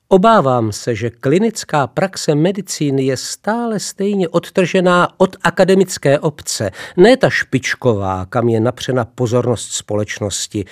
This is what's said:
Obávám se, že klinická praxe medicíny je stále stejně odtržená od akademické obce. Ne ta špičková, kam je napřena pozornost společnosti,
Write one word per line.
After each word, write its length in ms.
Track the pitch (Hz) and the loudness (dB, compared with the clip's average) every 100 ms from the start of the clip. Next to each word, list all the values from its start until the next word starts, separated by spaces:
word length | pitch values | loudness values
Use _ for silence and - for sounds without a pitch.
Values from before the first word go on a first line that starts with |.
| _ | _
Obávám 640 | 190 220 220 135 123 110 | 4 6 4 4 2 0
se, 220 | 101 - | -4 -6
že 160 | 107 117 | -4 -6
klinická 760 | - 135 165 233 - - 151 127 | -4 0 2 0 -4 -4 -2 -2
praxe 480 | - 185 - - | -2 -4 -2 -2
medicíny 680 | 147 175 202 185 - 147 135 | 2 0 -2 -8 -4 -2 0
je 120 | 135 131 | -2 -4
stále 640 | - - - 233 233 214 | -8 -8 -4 -4 -4 -6
stejně 480 | - - 196 202 175 | -8 -6 -4 -2 -2
odtržená 800 | 170 - - 180 185 180 180 170 - | -2 -2 -2 0 2 4 4 2 0
od 200 | 190 - | -2 0
akademické 760 | 170 - 180 190 185 - 143 143 | -2 2 4 4 2 0 0 2
obce. 520 | 156 - - - 101 - - - | 0 -6 -10 -6 -6 -6 -8 4
Ne 200 | 202 262 | 6 6
ta 140 | 147 | 2
špičková, 960 | - - 131 - - 131 104 95 95 92 | 0 -2 -4 -4 -2 0 0 -2 -4 -4
kam 220 | 123 117 | -2 0
je 120 | 113 | 2
napřena 440 | 113 123 - 127 | 0 -2 -4 -4
pozornost 680 | 117 - 123 123 127 110 - | -4 -4 -2 0 0 -4 -6
společnosti, 920 | - - 104 104 - 104 - - 104 95 | -12 -6 -6 -4 -6 -6 -6 -8 -8 -8